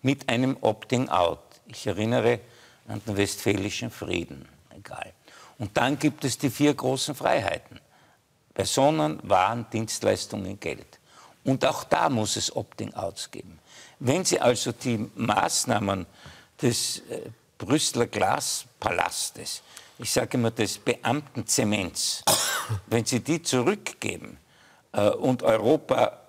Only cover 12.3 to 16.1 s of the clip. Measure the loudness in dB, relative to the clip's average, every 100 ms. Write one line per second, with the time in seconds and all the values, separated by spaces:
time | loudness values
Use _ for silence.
12.3 | -2 -4 -6 -8 -10 -10 -6 -8 -8 -14
13.3 | -14 -16 -20 _ -20 -20 _ 0 2 2
14.3 | 2 4 2 -2 -4 -2 -2 -4 -4 0
15.3 | 2 2 0 0 0 0 -2 -6